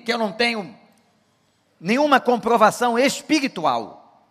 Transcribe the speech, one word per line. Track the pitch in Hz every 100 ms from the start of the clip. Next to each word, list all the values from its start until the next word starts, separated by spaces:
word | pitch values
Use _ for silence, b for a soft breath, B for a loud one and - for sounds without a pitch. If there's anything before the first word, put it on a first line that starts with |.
| -
que |
eu | 233
não | 214
tenho | 180 240 226 170 - _ _ _ _ _ _ _ _ _ _
nenhuma | 165 247 302 269
comprovação | - 240 220 233 208 - 240 233
espiritual | 269 - - 311 269 - 151 117 101 - _ _ _